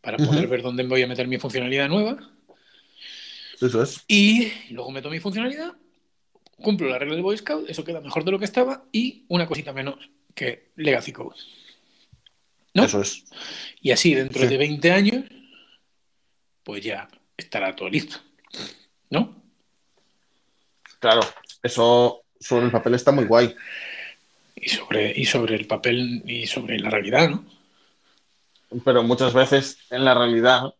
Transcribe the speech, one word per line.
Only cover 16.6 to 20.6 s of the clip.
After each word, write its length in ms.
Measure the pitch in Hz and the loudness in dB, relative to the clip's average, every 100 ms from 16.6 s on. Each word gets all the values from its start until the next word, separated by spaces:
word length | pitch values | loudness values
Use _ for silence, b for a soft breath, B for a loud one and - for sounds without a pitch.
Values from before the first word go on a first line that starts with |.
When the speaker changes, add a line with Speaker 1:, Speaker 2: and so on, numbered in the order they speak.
Speaker 1:
pues 200 | - 104 | -14 -10
ya 240 | 110 98 101 _ _ | -8 -10 -12 _ _
estará 400 | - - 107 95 | -20 -10 -6 -6
todo 140 | - 95 | -6 -4
listo. 280 | - - - _ _ _ B B B B _ _ | -4 -4 -14 _ _ _ B B B B _ _
¿No? 320 | 151 247 - _ _ _ _ _ _ _ _ _ _ _ _ | -2 -2 -8 _ _ _ _ _ _ _ _ _ _ _ _